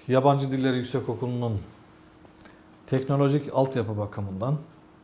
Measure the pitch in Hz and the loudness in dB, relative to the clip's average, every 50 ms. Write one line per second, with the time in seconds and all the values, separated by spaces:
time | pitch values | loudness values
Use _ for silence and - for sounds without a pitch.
0 | - - 123 131 131 143 139 139 139 131 135 131 131 135 127 127 117 - - 131 | -2 0 2 4 6 6 4 4 2 0 0 0 2 2 0 0 -2 -2 -4 -4
1 | - - 117 104 127 123 123 120 120 117 110 95 82 - - - - - - - | -2 -4 -4 -4 -4 -4 -2 -2 -2 -2 -2 -4 -6 -8 -16 -20 -20 -20 -20 -20
2 | - - - - - - - - - - - - - - - - - - 135 131 | -20 -20 -20 -20 -20 -20 -20 -20 -20 -20 -20 -20 -20 -20 -20 -20 -4 -2 0 0
3 | 131 - 139 139 143 139 143 151 147 - - 131 135 135 - 123 107 107 107 104 | 0 0 2 2 4 4 2 0 -2 0 0 0 2 2 0 -2 -2 -2 -4 -4
4 | 104 101 - 107 101 95 95 92 110 131 151 151 - - - - - - - - | -6 -6 -6 -8 -8 -6 -6 -4 -2 -2 -2 -4 -4 -10 -20 -20 -20 -20 -20 -20